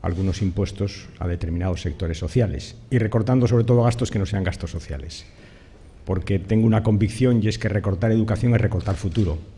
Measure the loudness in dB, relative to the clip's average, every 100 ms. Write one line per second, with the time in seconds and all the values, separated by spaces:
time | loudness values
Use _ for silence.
0 | -4 -2 -2 0 -2 0 -4 -2 -6 -6
1 | -18 -8 -4 -4 -4 -2 -2 -2 -6 -4
2 | -4 -4 -2 0 0 -2 -10 -16 -2 0
3 | 2 0 2 4 4 4 4 4 4 2
4 | -2 -2 -2 0 -2 -4 -8 -8 -8 -10
5 | -10 -14 -18 -20 -20 -20 -20 -20 -20 -18
6 | -4 -4 0 -2 2 4 4 4 2 2
7 | 2 2 2 4 2 -2 -2 -2 -2 0
8 | 2 2 2 0 2 2 2 0 -2 -2
9 | -2 0 0 -2 -8